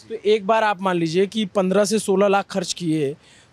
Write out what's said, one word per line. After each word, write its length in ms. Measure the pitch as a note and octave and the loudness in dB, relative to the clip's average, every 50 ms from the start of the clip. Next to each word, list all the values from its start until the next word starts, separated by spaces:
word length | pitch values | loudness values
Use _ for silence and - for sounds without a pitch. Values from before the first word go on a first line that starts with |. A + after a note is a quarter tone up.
| - - | -16 -12
तो 60 | A3+ - - | -10 -4 0
एक 220 | G3+ G#3+ A3 G3 | 0 0 0 2
बार 180 | F#3+ A3+ A3 A3 | 0 2 2 2
आप 160 | G#3+ G#3 F3 | 0 0 0
मान 160 | G3 F#3+ F3+ | -2 0 0
लीजिए 300 | F3 E3 D#3+ D#3 F#3 G3+ | 0 0 0 0 0 0
कि 180 | F#3+ - A3 G#3+ | 0 0 -4 -4
पन्द्रह 400 | F3+ - G#3 F#3 F#3 F#3 G3+ G#3 | -2 0 0 0 2 2 2 2
से 140 | F3 A3 G#3+ | 2 0 -2
सोलह 300 | - - G3 F#3+ G3+ G3+ | 0 0 2 2 2 2
लाख 180 | G3 G3+ F#3 - | 2 0 -2 -2
खर्च 220 | - G3 F3 - - | -6 -6 -4 -4 -6
किए, 440 | - F3 D#3+ D#3 D#3+ D3 C3+ D#3 - _ - - - _ _ | -6 -4 -2 -2 -2 -2 -4 -6 -8 _ -20 -20 -20 _ _